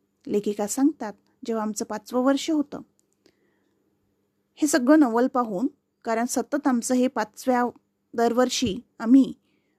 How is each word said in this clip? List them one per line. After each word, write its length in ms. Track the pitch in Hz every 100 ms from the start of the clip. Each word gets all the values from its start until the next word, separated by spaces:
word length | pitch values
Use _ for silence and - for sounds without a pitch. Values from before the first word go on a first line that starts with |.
| _ _ -
लेखिका 400 | 202 208 208 208
सांगतात, 460 | - 277 - 214 - _ _ -
जेव्हा 180 | 226
आमचं 200 | 214 208
पाचवं 380 | 226 214 - 247
वर्ष 280 | 254 277 -
होतं, 300 | 302 285 - - _ _ _ _ _ _ _ _ _ _ _ _ _ _ _ _
हे 120 | - 294
सगळं 320 | 320 247 311
नवल 260 | 254 226 254
पाहून, 400 | 254 233 185 262 - _ _
कारण 200 | 233 226
सतत 420 | 247 - - 320 285
आमचं 280 | 247 220
हे 140 | 254 254
पाचव्या, 560 | - - - - 247 247 - _ _ _
दरवर्षी 640 | 226 233 233 254 - 240 185 - -
आम्ही 340 | 226 269 254 - _ _ _